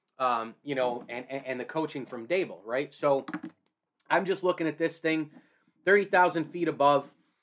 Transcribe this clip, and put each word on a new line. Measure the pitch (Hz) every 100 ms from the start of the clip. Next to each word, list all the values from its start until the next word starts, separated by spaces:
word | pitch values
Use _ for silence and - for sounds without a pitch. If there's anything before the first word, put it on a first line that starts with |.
| _ -
um, | 127 117 110 107
you | 143
know, | 139 123 120 -
and, | 120 127
and, | 135 131
and | 127
the |
coaching | - 160 151 139
from | 117 123 113
Daboll, | 185 147 90
right? | 104 127 143
So | - 147 135 131 - - _ _ _ _ _ -
I'm | 160 185
just | 190
looking | 180 170 160
at | 151
this | 165 -
thing, | 160 160 151 - _ _ _ _
thirty | 180 202
thousand | 196 185 180 165 151
feet | 175 165
above. | 151 143 143 139 _ _ _